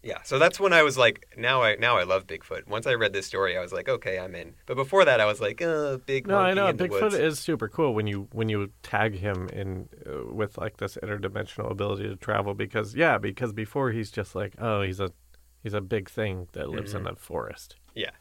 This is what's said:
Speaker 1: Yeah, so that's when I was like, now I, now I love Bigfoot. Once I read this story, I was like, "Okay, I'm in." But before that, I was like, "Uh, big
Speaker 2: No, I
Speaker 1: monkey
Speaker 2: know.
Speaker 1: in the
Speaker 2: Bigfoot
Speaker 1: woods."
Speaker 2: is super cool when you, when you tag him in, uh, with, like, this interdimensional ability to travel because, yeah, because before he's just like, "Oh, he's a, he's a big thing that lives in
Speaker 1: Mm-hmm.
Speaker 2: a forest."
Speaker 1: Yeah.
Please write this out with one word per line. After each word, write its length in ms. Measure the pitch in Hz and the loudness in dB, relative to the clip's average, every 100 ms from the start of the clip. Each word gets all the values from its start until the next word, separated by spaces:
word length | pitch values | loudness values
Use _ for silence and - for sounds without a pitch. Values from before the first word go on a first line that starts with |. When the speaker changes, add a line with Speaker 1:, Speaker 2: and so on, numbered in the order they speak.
Speaker 1:
Yeah, 160 | - - | -10 -12
so 160 | - 135 | -4 4
that's 220 | 170 180 | 4 4
when 140 | 196 | 4
I 80 | 170 | 6
was 160 | 151 127 | 6 6
like, 280 | 120 - - - | 4 4 -14 -4
now 240 | 120 131 | 0 4
I, 140 | 113 107 | 4 4
now 200 | 117 113 | 4 4
I 60 | |
love 240 | 90 95 - | 4 0 0
Bigfoot. 420 | 80 - 85 - | -12 -8 -10 -6
Once 180 | 104 135 | -4 0
I 60 | |
read 220 | 120 107 | 2 2
this 100 | 95 92 | 0 -4
story, 300 | 98 95 90 | 0 0 0
I 40 | |
was 100 | 90 | -4
like, 160 | 92 135 | -4 -2
"Okay, 300 | 120 - 92 | -2 -2 -4
I'm 160 | 92 | -6
in." 200 | 87 82 - - | -10 -14 -16 -6
But 80 | 131 | -4
before 260 | 139 196 165 | 2 6 8
that, 120 | 123 | 8
I 60 | |
was 160 | 107 104 | 4 2
like, 220 | 104 113 | -2 0
"Uh, 340 | 170 156 147 131 | -2 0 -2 -4
big 220 | - 135 202 | -2 -2 2
Speaker 2:
No, 100 | 196 | 2
I 120 | 185 | 4
Speaker 1:
monkey 60 | 190 | 4
Speaker 2:
know. 100 | 196 | 2
Speaker 1:
in 80 | 139 | 2
the 80 | 185 | 0
Speaker 2:
Bigfoot 120 | 196 208 | 2 2
Speaker 1:
woods." 20 | |
Speaker 2:
is 240 | 190 156 147 | 2 0 0
super 300 | - 151 107 | -2 -2 -2
cool 260 | - 151 | 0 2
when 120 | 110 107 | 2 0
you, 220 | 101 98 | -2 -6
when 180 | 113 110 | -2 0
you 200 | 104 101 - | 0 -2 -8
tag 320 | - 104 110 | -4 0 2
him 340 | 98 101 92 92 | 0 -2 -2 -4
in, 400 | - 98 92 - - - | -6 -6 -6 -10 -16 -10
uh, 240 | 67 57 | -8 -8
with, 280 | 92 104 - | -4 -4 -4
like, 180 | 110 - | -8 -6
this 220 | 98 - | -8 -6
interdimensional 680 | 104 104 101 101 95 - 104 | -6 -4 -4 -6 -8 -6 -6
ability 360 | 98 101 101 101 | -2 -2 -2 -4
to 100 | 98 | -6
travel 360 | - 104 101 | -2 0 0
because, 420 | 101 104 113 107 | -2 -2 -2 -4
yeah, 220 | 117 160 113 | 2 4 4
because 380 | 107 95 123 | 0 -4 -6
before 380 | 101 107 143 131 | -4 -4 0 0
he's 180 | 113 104 | -2 -4
just 240 | - 98 | -6 -6
like, 200 | 113 101 - | -4 -6 -4
"Oh, 240 | 120 104 | 0 0
he's 180 | 98 92 | 0 -2
a, 80 | 95 - _ - - _ | -4 -6 _ -20 -20 _
he's 100 | 110 | -4
a 80 | 104 | -4
big 300 | 95 110 95 | -2 -4 -4
thing 380 | - 107 92 87 | -4 -2 -4 -8
that 160 | - 73 | -8 -6
lives 240 | - 101 | -6 -6
in 120 | - | -6
Speaker 1:
Mm-hmm. 100 | 90 | -8
Speaker 2:
a 20 | 87 | -10
forest." 600 | - 85 55 - - - _ | -8 -6 -6 -10 -18 -20 _
Speaker 1:
Yeah. 160 | - 95 - | -8 -8 -8